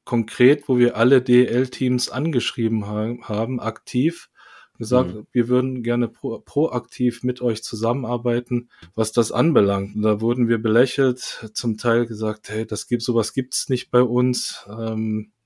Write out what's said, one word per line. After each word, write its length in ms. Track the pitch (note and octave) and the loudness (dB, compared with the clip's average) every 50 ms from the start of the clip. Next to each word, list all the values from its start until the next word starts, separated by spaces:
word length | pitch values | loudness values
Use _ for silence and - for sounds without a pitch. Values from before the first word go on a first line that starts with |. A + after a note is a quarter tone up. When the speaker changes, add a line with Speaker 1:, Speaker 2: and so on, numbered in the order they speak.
| _ | _
Speaker 1:
konkret, 640 | - B2 A#2 A2 - - - B2 B2+ D3+ D3 - - | -2 -2 -2 -2 -2 2 6 6 6 6 4 2 0
wo 80 | C3 | 2
wir 180 | B2 A#2+ A#2 - | 4 4 4 4
alle 280 | A2 A#2+ B2+ C#3 B2+ B2 | 4 4 6 6 4 6
D-L-Teams 880 | B2 B2 B2 B2 A2 A2+ B2 C3 B2+ - - C3+ B2 B2+ B2 - - | 6 6 6 6 4 2 0 -2 -2 -4 -2 0 0 0 0 -2 -4
angeschrieben 760 | - B2+ D3 E3 D3 B2 - - - B2+ A2 A2 A2+ A2 G2+ | -4 -4 -4 -2 -2 -2 -2 -2 -2 -2 -2 0 0 -2 -2
ha-, 320 | G2+ G#2 G#2+ G#2+ A2+ A#2+ A#2+ - | -4 -4 -4 -4 -4 -6 -8 -8
haben, 360 | - G#2 G#2 A#2 B2 C3 A#2+ | -6 -4 -4 -2 -4 -4 -6
aktiv 680 | G#2+ A2 - - - - - B2 C3+ E3 E3 - - - _ _ - - - - - _ _ | -6 -6 -8 -8 -10 -4 -2 0 0 0 -2 -4 -10 -20 _ _ -20 -20 -20 -20 -20 _ _
gesagt, 360 | - A2+ G#2+ B2 B2+ C3 F3+ G2 | -12 -4 0 2 2 2 0 -4
Speaker 2:
Mhm. 140 | G#2+ - - | -10 -14 -2
Speaker 1:
wir 160 | - A#2+ A#2 | 0 0 2
würden 360 | A#2+ B2+ B2+ C3 C3 C3 B2+ A#2 | 2 2 2 2 0 -4 -4 -2
gerne 240 | A#2 A#2+ A#2+ A#2+ | -2 0 0 0
pro-, 320 | A2+ - _ - B2+ A2+ - | -2 -4 _ -8 -8 -8 -8
proaktiv 840 | - - - C#3+ D#3+ D#3 - A#2+ - - - - B2 B2 A#2+ - | -10 -4 -2 0 0 0 0 -4 -6 -8 -4 -2 -2 -2 -2 -2
mit 180 | - B2+ B2 - | -4 -4 -4 -2
euch 220 | B2 A#2+ A2 - | -2 -2 -2 -4
zusammenarbeiten, 1080 | - - - G#2 A2 A2+ B2 C#3 B2 A2 B2 A#2+ A#2+ B2 A#2+ A#2+ A#2+ - B2 A#2+ - - _ _ - - _ | -6 -10 -6 -2 -2 0 0 -2 -2 -4 -4 -2 -2 -2 -2 -2 -2 -2 -4 -4 -4 -6 _ _ -20 -8 _
was 160 | - A2 - | -2 -2 0
das 200 | - A#2+ A2+ - | 0 0 0 0
anbelangt. 640 | - A#2 C3+ E3+ D3 A#2 G2+ G2 G2 G2 G2 G2+ - | 0 0 2 4 4 4 4 4 2 0 -2 -4 -4
Und 60 | G#2+ | 0
da 200 | G#2 G#2+ G#2 G#2 | 0 0 2 2
wurden 260 | A2+ A#2 A#2+ B2+ A#2+ | 0 0 0 2 2
wir 100 | A2+ A#2 A2 | 2 0 0
belächelt, 920 | A2+ A2 G#2+ A#2 C3 C3 - - C3+ B2+ B2+ C3 - - - - A#2 G#2+ - | 0 2 4 4 4 4 2 0 0 0 0 -2 -8 -12 -12 -12 -14 -12 -10
zum 240 | - - A#2 G#2+ | -6 -4 -4 -4
Teil 300 | G#2+ - A#2+ A2+ A#2+ A#2+ | -2 0 0 0 0 0
gesagt, 420 | A#2 A2+ G#2 A2 G#2+ G#2+ - - - | -2 -4 -4 -4 -4 -4 -6 -10 -8
hey, 160 | G#2+ A2 A2+ | -6 -6 -6
das 220 | A2 G#2+ - - | -4 -6 -8 -4
gibt, 160 | - A#2+ A#2+ - | -4 -4 -2 -2
sowas 300 | - A#2 A#2 G#2 - - | 0 0 0 0 0 -2
gibt's 360 | C3+ B2+ - - - - - | -6 -6 -4 -6 -8 -4 -4
nicht 220 | C3 B2 - - | -4 -4 -2 0
bei 100 | - B2 | 2 2
uns. 640 | B2+ A2+ B2 B2 B2+ B2+ B2 - - - - - - | 2 4 2 2 2 2 0 -2 -6 -8 -10 -12 -14
Ähm, 680 | - G#2+ A2+ A2+ A2+ A2 A2 A2 A2 G#2+ A2 G#2+ - _ _ _ | -14 -10 -8 -6 -4 -4 -4 -2 -2 -4 -4 -6 -8 _ _ _